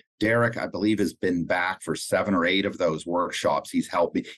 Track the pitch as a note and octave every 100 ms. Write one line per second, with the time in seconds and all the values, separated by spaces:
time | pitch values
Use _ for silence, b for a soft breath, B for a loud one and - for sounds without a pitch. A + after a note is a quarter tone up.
0 | _ - G#2+ A#2 A#2 A#2 E2 F2 G#2 G#2
1 | F2+ - F#2 F2+ D#2+ F2+ F2+ F#2 - D2+
2 | - F#2+ F#2+ F2+ E2+ F#2+ G2 - F2 D#2+
3 | E2+ E2+ F2 - D#2 C#2+ - F2 - F2+
4 | E2+ F2+ -